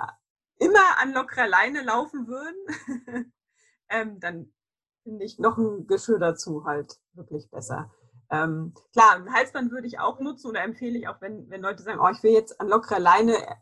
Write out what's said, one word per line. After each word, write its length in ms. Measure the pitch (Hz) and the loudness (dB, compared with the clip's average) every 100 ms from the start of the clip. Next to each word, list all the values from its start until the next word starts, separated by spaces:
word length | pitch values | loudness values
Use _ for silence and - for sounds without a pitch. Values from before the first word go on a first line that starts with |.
| - - _ _ _ - | -8 -12 _ _ _ 0
immer 400 | 339 415 370 - | 6 6 6 4
an 100 | 262 | 0
lockerer 360 | 262 262 254 226 | -2 -4 -2 2
Leine 340 | 185 233 294 | 4 2 -2
laufen 460 | 254 233 302 285 226 | -2 -2 -2 -8 -10
würden, 800 | 262 302 381 392 - - 247 - | -10 -12 -14 -12 -12 -10 -12 -8
<laughs> 260 | 240 240 _ _ _ _ _ - | -10 -10 _ _ _ _ _ -6
ähm, 300 | 220 220 196 | -6 -6 -8
dann 320 | 175 170 110 _ _ _ _ _ | -10 -10 -16 _ _ _ _ _
finde 220 | 233 214 214 | -16 -12 -12
ich 140 | - | -2
noch 180 | 220 226 | -2 0
ein 300 | 220 202 170 | -2 -4 -2
Geschirr 320 | 190 - 208 | -2 0 0
dazu 460 | 170 165 180 151 151 | 0 -2 -6 -8 -6
halt 340 | 147 147 - _ | -6 -8 -16 _
wirklich 360 | 175 - 151 - | -20 -14 -14 -12
besser. 420 | - - - - _ _ _ - | -14 -10 -10 -12 _ _ _ -8
Ähm, 420 | 156 160 160 165 - _ | -4 -4 -4 -8 -14 _
klar, 220 | 233 220 180 | 6 8 6
ein 180 | 185 | 0
Halsband 380 | 247 262 285 240 | -2 0 -2 -6
würde 160 | 247 240 | -6 -10
ich 120 | - | -4
auch 200 | 208 247 | -4 -4
nutzen 300 | 277 247 247 | -8 -10 -8
oder 120 | 220 | -6
empfehle 360 | 196 226 247 240 | -6 -8 -8 -8
ich 80 | 185 | -10
auch, 120 | - | -12
wenn, 280 | 196 214 - | -12 -14 -14
wenn 120 | 190 | -10
Leute 200 | 190 196 | -8 -8
sagen, 180 | 190 - | -8 0
"Oh, 100 | 180 | 0
ich 100 | 220 | 2
will 100 | 220 | 4
jetzt 300 | 220 220 - | 4 2 -6
an 60 | 214 | 0
lockerer 320 | 214 - 196 | 0 2 2
Leine 360 | 175 190 233 226 - - | 6 6 6 2 -2 -12